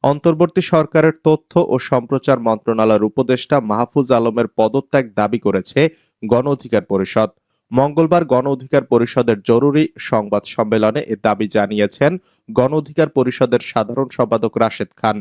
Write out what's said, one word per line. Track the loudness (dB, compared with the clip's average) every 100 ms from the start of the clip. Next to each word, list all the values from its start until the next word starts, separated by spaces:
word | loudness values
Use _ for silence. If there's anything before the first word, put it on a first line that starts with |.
অন্তর্বর্তী | 0 0 0 0 0 0
সরকারের | 0 0 2 2 2 2
তথ্য | 0 0 _ -2 0
ও | -2
সম্প্রচার | 0 -2 -2 -4 0 0
মন্ত্রণালয়ের | 0 -2 -2 0 2 2 2
উপদেষ্টা | -2 0 -2 0 -2
মাহফুজ | 0 -2 0 -2 2
আলমের | 2 2 -2 -4 0
পদত্যাগ | 0 0 0 -2 -2 -2
দাবি | -2 0
করেছে | 0 -2 -2 0 0 -2 -20 _
গণ | -2 0 0
অধিকার | -4 -2 -4 -2
পরিষদ। | -4 -2 0 -2 _ _ _ _
মঙ্গলবার | 0 0 2 2 2 2
গণ | 0 0
অধিকার | -6 -2 -2 2
পরিষদের | 0 2 0 0 0
জরুরি | 2 2 4 2 -2 -4
সংবাদ | -2 -2 0 -4 -4
সম্মেলনে | -4 -2 2 0 0 -6
এ | -2
দাবি | -2 -2 -2
জানিয়েছেন | -2 -2 0 -2 0 0 -2 -12 -20 -6
গণ | -2 0
অধিকার | -2 -4 -2 0
পরিষদের | 0 -2 0 0 0
সাধারণ | -2 -4 -4 -4 -6
সম্পাদক | -4 -2 0 -2 -2
রাশেদ | -2 -2 -10 _
খান। | -2 -2